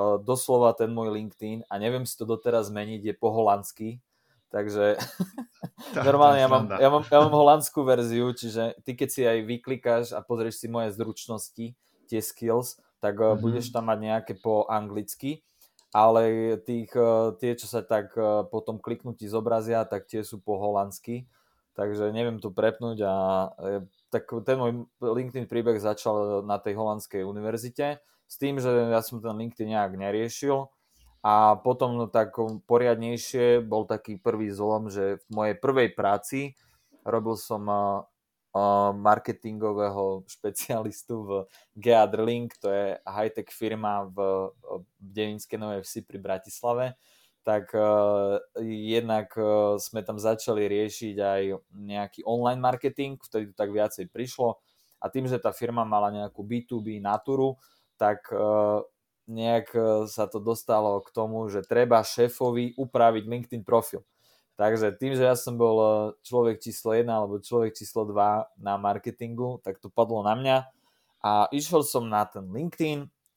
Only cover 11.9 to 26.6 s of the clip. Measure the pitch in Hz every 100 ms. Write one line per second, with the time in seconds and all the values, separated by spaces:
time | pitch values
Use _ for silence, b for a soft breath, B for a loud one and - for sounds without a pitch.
11.9 | _ - 110 107 - 113 117 123 - _
12.9 | _ 104 104 110 107 113 117 113 117 113
13.9 | 107 107 110 110 104 117 107 107 110 107
14.9 | 104 101 - 135 156 b b b b b
15.9 | 107 110 113 113 113 113 110 - 120 110
16.9 | 123 117 113 113 110 123 120 - 120 -
17.9 | 107 101 - 110 107 104 113 107 110 -
18.9 | 117 123 117 107 110 110 113 110 113 110
19.9 | 101 - 110 104 107 98 101 104 101 101
20.9 | 95 - 120 127 _ _ _ _ - 104
21.9 | 104 104 110 120 113 107 92 110 110 117
22.9 | 110 101 95 95 95 95 - 95 101 92
23.9 | _ _ 117 - 113 107 131 120 120 117
24.9 | _ 123 113 127 127 117 117 117 110 107
25.9 | 104 117 107 104 101 101 101